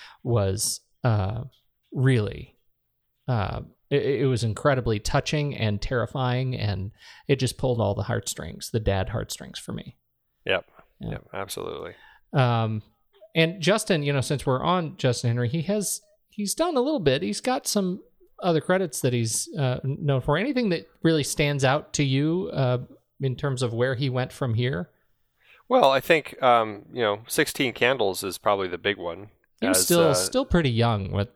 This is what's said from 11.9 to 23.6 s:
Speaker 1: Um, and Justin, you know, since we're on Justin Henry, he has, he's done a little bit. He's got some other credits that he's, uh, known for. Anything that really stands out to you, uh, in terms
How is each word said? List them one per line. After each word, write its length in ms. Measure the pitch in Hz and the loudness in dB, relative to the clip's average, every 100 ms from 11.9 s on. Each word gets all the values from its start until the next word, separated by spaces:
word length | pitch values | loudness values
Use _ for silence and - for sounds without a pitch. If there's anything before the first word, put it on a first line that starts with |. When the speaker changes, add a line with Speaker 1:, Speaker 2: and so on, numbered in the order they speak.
| 90 - - _ | -16 -20 -20 _
Speaker 1:
Um, 500 | 151 123 117 113 110 - _ _ _ - | 0 2 2 0 -4 -8 _ _ _ -4
and 260 | 165 160 190 | 2 2 2
Justin, 420 | 165 208 - 170 | 0 2 2 0
you 100 | 143 | 0
know, 80 | 143 | 0
since 240 | 123 143 - | 0 -2 0
we're 180 | 127 | 0
on 320 | 147 180 160 - | 2 0 -2 -2
Justin 320 | 131 120 123 | -2 0 0
Henry, 220 | 120 120 | 0 0
he 120 | 160 | -2
has, 380 | 156 214 196 - _ _ _ | -2 -2 -2 -6 _ _ _
he's 240 | - 202 | -6 -4
done 240 | - 339 294 | -2 0 0
a 20 | |
little 180 | 254 302 | 0 0
bit. 220 | 147 131 | 2 2
He's 200 | 196 208 | 0 -4
got 240 | - 254 - | -2 -2 -2
some 340 | 208 185 196 - _ _ - | 0 0 -2 -10 _ _ -6
other 180 | 185 160 | 0 2
credits 400 | - 185 190 - | 2 0 0 -2
that 120 | 131 | 0
he's, 360 | 120 113 - - 254 | 0 0 -2 -6 -2
uh, 200 | 131 123 | -2 -2
known 360 | 131 143 151 135 | -4 -2 0 0
for. 160 | 135 147 | 2 0
Anything 340 | 247 254 226 | 0 0 0
that 160 | 170 - _ | 0 -4 _
really 220 | 165 160 | 2 2
stands 400 | 139 - 147 143 | 2 0 0 2
out 280 | 131 147 - | 2 2 0
to 100 | - | -2
you, 460 | 147 135 151 175 190 | 2 2 2 0 -2
uh, 260 | - 131 123 127 - _ - | 0 0 0 -4 -16 _ -6
in 160 | 135 127 | -4 -2
terms 260 | 147 127 | -4 -2